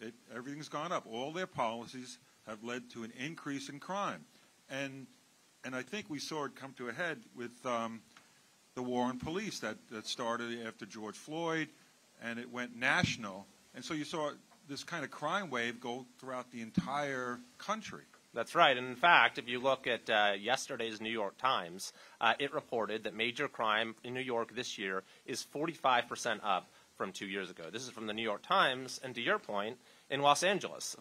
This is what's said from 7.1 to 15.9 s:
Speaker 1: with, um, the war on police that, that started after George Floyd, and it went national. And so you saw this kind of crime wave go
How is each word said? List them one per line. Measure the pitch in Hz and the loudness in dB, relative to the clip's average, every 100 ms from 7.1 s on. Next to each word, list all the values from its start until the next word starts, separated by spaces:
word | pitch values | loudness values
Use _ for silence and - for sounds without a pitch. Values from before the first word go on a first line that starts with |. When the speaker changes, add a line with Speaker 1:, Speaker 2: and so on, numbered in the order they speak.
| 143 107 | -4 -10
Speaker 1:
with, | - 120 120 | -10 -10 -6
um, | 131 117 113 113 - - - - _ _ _ | 0 0 0 -6 -14 -20 -20 -20 _ _ _
the | - | -6
war | 123 123 123 | 0 2 2
on | 127 | 0
police | 151 175 208 - | -4 -2 -4 -4
that, | 110 107 - | -4 -4 -10
that | 110 107 | -10 -6
started | - 117 117 117 117 113 | -2 0 0 -2 -4 -6
after | 110 | -8
George | 107 110 107 98 | -12 -8 -8 -10
Floyd, | - 156 165 160 151 - - _ _ - | -6 -2 0 0 -2 -8 -20 _ _ -12
and | 117 117 | -8 -6
it | 123 | -6
went | 120 123 120 | -6 -6 0
national. | 131 165 175 120 104 95 98 - - | 2 4 2 0 -6 -8 -14 -20 -18
And | 127 | -12
so | 127 | -4
you | 156 | -4
saw | 143 170 147 127 - - 143 | -2 -2 -2 -4 -18 -20 -12
this | 139 | -10
kind | - 170 | -6 -6
of | 131 | -6
crime | - 147 190 180 | -2 0 0 0
wave | 123 117 120 | 0 0 -2
go | 123 | -6